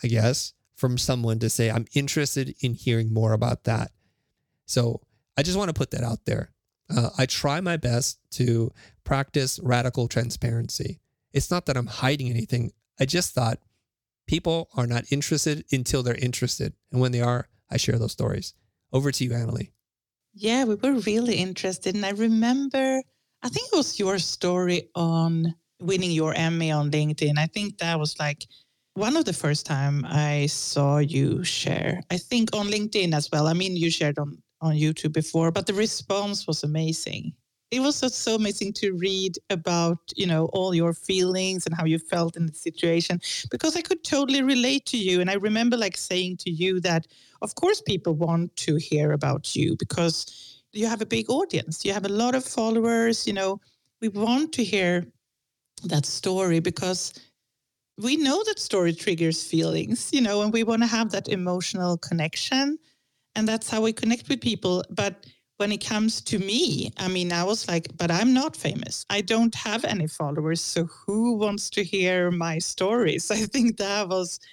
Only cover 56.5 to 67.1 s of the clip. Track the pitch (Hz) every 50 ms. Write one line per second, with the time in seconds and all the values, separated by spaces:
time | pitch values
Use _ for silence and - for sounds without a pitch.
56.5 | 165 165 165 180 165 - 190 185 185 185 - - - - - _ _ _ _ _
57.5 | _ _ _ _ _ _ _ _ _ - 208 247 285 320 302 269 277 381 427 440
58.5 | 403 - - - - 190 175 170 165 165 - - 175 160 165 160 160 - - -
59.5 | - 160 160 165 165 160 - - 220 - - - - 277 247 202 208 208 208 214
60.5 | 220 226 226 214 226 220 233 233 233 226 226 208 202 196 196 - 202 185 180 180
61.5 | 180 185 175 - - 185 180 180 175 170 - - 180 165 156 160 - - - -
62.5 | 269 262 277 285 311 - _ _ _ _ _ _ _ _ _ _ - 220 214 220
63.5 | 220 220 - - 233 220 220 220 220 - - 220 233 240 - - 285 240 - 240
64.5 | 208 - - 185 180 180 - - - 220 202 202 190 - - - - _ _ _
65.5 | _ - 202 202 214 202 - - 226 214 220 220 220 - - - 226 190 190 196
66.5 | 214 262 359 277 147 - - - - - 185 185